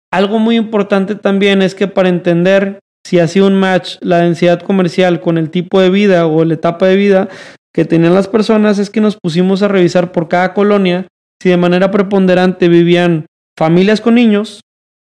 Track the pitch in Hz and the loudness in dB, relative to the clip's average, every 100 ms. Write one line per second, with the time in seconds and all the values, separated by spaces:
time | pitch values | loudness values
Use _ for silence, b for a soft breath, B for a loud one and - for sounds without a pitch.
0 | _ 175 202 226 220 233 220 220 196 196 | _ -4 -2 0 0 0 -2 -4 -2 -2
1 | 190 214 - 196 202 196 190 190 196 196 | -4 -4 -2 0 0 2 0 -2 -4 0
2 | 185 175 180 170 175 196 196 196 _ _ | 0 0 -2 0 2 0 -2 -8 _ _
3 | - 175 160 196 196 190 190 185 180 - | -4 0 0 2 2 2 0 -2 -4 -10
4 | 185 175 175 165 175 175 - 196 175 175 | -2 0 0 0 0 0 -2 -2 -2 0
5 | 185 170 175 165 156 180 175 190 185 190 | 0 0 -2 -2 -2 -4 -2 0 2 2
6 | 208 175 165 156 165 160 170 170 190 190 | 2 2 2 0 0 -2 -4 0 0 2
7 | 202 190 190 B B B _ - 160 165 | 2 0 -2 B B B _ -4 -2 2
8 | 165 185 190 220 208 220 214 202 202 220 | 2 2 0 -2 0 0 0 0 -4 -2
9 | 214 202 175 160 185 190 202 196 175 180 | -2 -2 -4 -2 0 0 0 0 0 0
10 | 180 - 160 180 180 196 202 202 185 180 | -2 -4 -4 -2 -2 -2 0 0 0 -4
11 | 185 _ _ _ 185 180 175 180 190 202 | -8 _ _ _ 0 2 2 0 0 -2
12 | 196 202 185 180 185 180 175 170 170 175 | -2 0 2 2 2 0 2 2 2 2
13 | 175 165 151 _ _ - 160 170 190 214 | 2 -2 -6 _ _ -4 0 2 2 0
14 | 233 233 233 208 220 - _ _ _ _ | 0 2 2 0 -4 -12 _ _ _ _
15 | _ | _